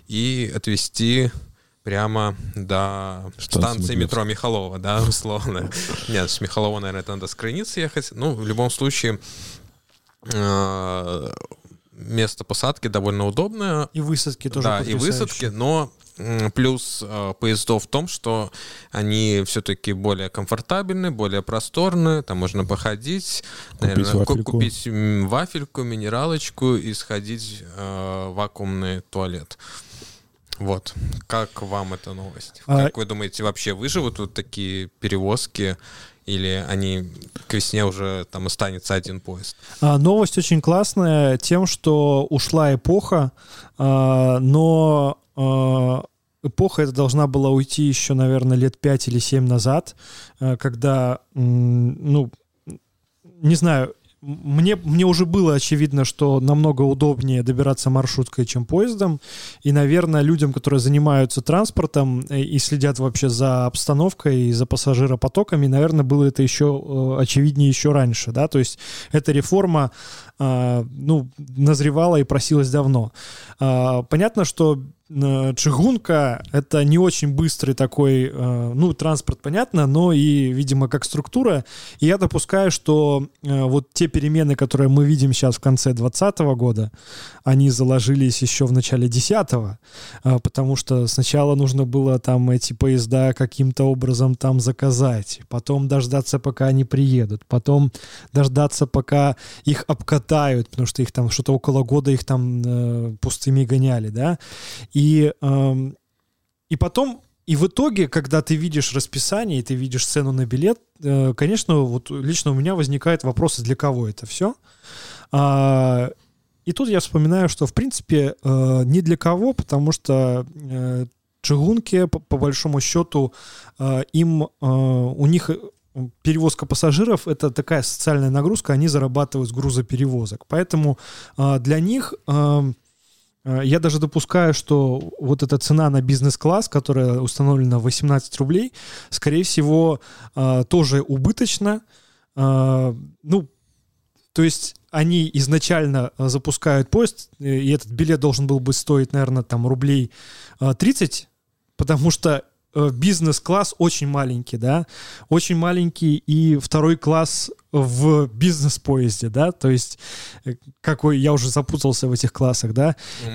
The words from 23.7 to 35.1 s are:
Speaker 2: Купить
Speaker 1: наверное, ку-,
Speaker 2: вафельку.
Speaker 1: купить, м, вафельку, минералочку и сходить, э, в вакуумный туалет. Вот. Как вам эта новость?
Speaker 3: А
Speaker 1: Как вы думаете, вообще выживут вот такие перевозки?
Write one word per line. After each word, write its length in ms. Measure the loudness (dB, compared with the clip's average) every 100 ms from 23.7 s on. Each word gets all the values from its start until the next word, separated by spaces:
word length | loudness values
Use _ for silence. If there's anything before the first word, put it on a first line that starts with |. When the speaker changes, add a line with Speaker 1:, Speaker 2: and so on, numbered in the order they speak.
| -4
Speaker 2:
Купить 20 | 0 0
Speaker 1:
наверное, 160 | 0
ку-, 60 | 0 2
Speaker 2:
вафельку. 180 | 0 -2
Speaker 1:
купить, 340 | 0 -2 -2 -6
м, 420 | -2 0 0 0
вафельку, 540 | -2 -4 -6 -10 -8
минералочку 920 | -8 -6 -6 -4 -4 -4 -8 -4 0 0
и 160 | -2
сходить, 680 | -10 -8 -8 -8 -12 -12 -16 -18 -14
э, 520 | -10 -8 -8 -8 -8
в 40 |
вакуумный 680 | -6 -8 -6 -8 -6 -6 -8 -10
туалет. 480 | -8 -6 -8 -14 -20 -20 -20 -20 -20 -20 -20 _ _ -18 -10
Вот. 360 | -4 -4 -6 -8 -6 -8 -6
Как 360 | -6 -6 -10
вам 320 | -8 -8 -8
эта 180 | -10 -14
новость? 480 | -14 -16 -18 -20 -16 -2
Speaker 3:
А 180 | 0
Speaker 1:
Как 120 | 0 -2
вы 60 | -8
думаете, 360 | -6 -8 -6
вообще 300 | -6 -4 -6
выживут 460 | -6 -4 -4 -4 -6
вот 160 | -10
такие 540 | -10 -12 -10 -8 -8 -10 _
перевозки? 760 | -4